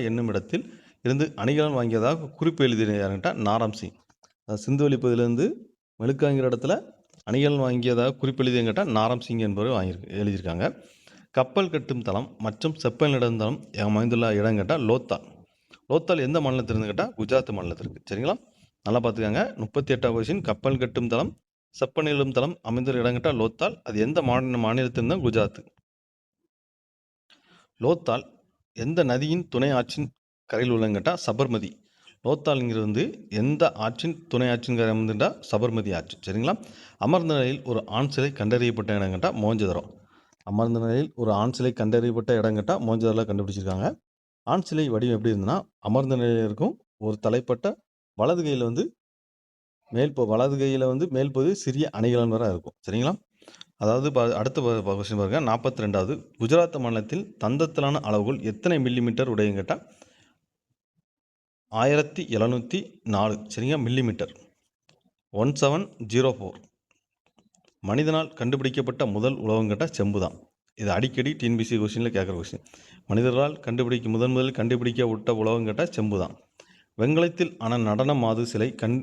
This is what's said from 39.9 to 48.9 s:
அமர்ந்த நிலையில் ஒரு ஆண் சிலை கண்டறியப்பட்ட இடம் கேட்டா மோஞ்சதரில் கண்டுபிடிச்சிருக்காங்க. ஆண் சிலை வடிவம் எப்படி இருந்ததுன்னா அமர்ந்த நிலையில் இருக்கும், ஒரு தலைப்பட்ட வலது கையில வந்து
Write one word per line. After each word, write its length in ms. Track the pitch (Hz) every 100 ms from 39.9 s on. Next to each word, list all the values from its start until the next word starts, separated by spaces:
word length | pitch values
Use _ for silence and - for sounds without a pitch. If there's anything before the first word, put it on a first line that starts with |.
| - _ _ _ _ -
அமர்ந்த 320 | 104 117 117
நிலையில் 320 | 113 120 160
ஒரு 180 | - 110
ஆண் 220 | 101 117 123
சிலை 160 | 127
கண்டறியப்பட்ட 640 | - 107 117 120 113 110 117
இடம் 200 | 110 107
கேட்டா 180 | 104 190
மோஞ்சதரில் 500 | 113 113 113 110 107
கண்டுபிடிச்சிருக்காங்க. 600 | 101 98 98 95 92 143 311 _ _ _ _ -
ஆண் 200 | 175 170
சிலை 180 | 156 147
வடிவம் 280 | 110 123 110
எப்படி 160 | 113
இருந்ததுன்னா 260 | 104 95 180 - _
அமர்ந்த 360 | 104 120 135 127
நிலையில் 280 | 120 113
இருக்கும், 300 | 110 107 190 - _ -
ஒரு 180 | 107 107
தலைப்பட்ட 440 | 113 120 - 120 196 - _ _ _ -
வலது 240 | 120 175
கையில 220 | 156 135
வந்து 200 | 117 123 311